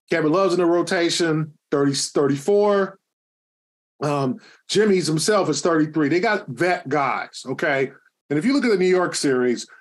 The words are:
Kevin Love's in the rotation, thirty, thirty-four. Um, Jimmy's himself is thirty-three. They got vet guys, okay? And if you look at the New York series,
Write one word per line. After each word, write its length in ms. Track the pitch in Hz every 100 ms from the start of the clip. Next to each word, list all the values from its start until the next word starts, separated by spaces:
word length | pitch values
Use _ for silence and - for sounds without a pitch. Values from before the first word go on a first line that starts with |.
| -
Kevin 220 | 165 151
Love's 220 | 175 196
in 60 | 180
the 60 | 175
rotation, 920 | 175 165 190 170 160 165 156 156 - _
thirty, 240 | 147 139
thirty-four. 1040 | 139 - 156 139 139 170 202 208 202 190 - _ _ _ _ _ _ _ _ _ -
Um, 360 | 143 143 135 107 - - -
Jimmy's 380 | 190 214 185 156
himself 420 | 156 185 208 156
is 120 | 143
thirty-three. 480 | 180 165 156 160 143
They 120 | 170
got 280 | 220 208 -
vet 400 | 117 175 175 151
guys, 560 | 147 135 101 - - 120
okay? 460 | 131 165 139 135 - _ _ -
And 100 | 147
if 60 |
you 80 | 196
look 120 | 277
at 60 | 247
the 80 | 196
New 80 | 185
York 280 | 185 170
series, 520 | 165 143 127 123 110 - -